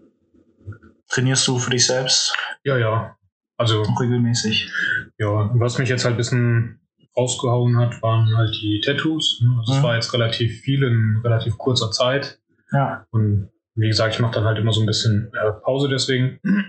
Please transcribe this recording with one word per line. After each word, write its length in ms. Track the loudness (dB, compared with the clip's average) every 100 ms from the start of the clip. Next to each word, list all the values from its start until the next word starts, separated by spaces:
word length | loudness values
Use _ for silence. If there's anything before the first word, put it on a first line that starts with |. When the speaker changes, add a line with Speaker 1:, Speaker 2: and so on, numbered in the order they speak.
| -20 _ _ _ _ _ -18 -18 -20 _ -10
Speaker 1:
trainierst 380 | -4 -2 0 0
du 100 | -2
für 120 | -2
dich 160 | 0 0
selbst? 480 | 0 0 0 0 -4 -6 -8
Speaker 2:
Ja, 120 | -4 0
ja. 380 | 0 -2 -4 -12 _ _ _ -4
Also 260 | 0 0
Speaker 1:
Auch 180 | 0 0
regelmäßig? 720 | 0 2 2 0 -2 -2 -4 -4 -4 -4 -6 -4
Speaker 2:
Ja, 320 | -2 0 2
was 240 | 2 0 0
mich 100 | 0
jetzt 160 | 0
halt 100 | 0
ein 20 | 0
bisschen 640 | 0 0 2 2 0 -6 _ _ _ -2
rausgehauen 640 | -2 0 0 2 2 2
hat, 240 | 0 0
waren 340 | 0 2 2 2
halt 160 | 0 -2
die 200 | -2 -2
Tattoos, 560 | 0 -2 0 0 -2 2
ne? 140 | 2 2
Also 120 | 2
es 40 | 2
Speaker 1:
Mhm. 40 |
Speaker 2:
war 100 | 2
jetzt 180 | 0 0
relativ 480 | 0 0 0 -2 -4
viel 200 | -2 0
in 380 | 2 2 2 0
relativ 340 | 0 0 0 -4
kurzer 340 | 0 0 0
Zeit. 480 | 0 0 0 -4 -12 _ _ -4
Speaker 1:
Ja. 340 | 0 0 -4 -4
Speaker 2:
Und 400 | 0 2 0 -2 _ _ -2
wie 120 | 0
gesagt, 260 | 2 0
ich 60 | 0
mach 120 | 0
dann 120 | 0
halt 140 | 0 0
immer 140 | 0
so 80 | 0
ein 60 | 0
bisschen, 440 | 0 2 0 0
äh, 180 | -2 -2 -2
Pause 240 | -2 0 0
deswegen. 520 | 0 0 0 0 -2 0 0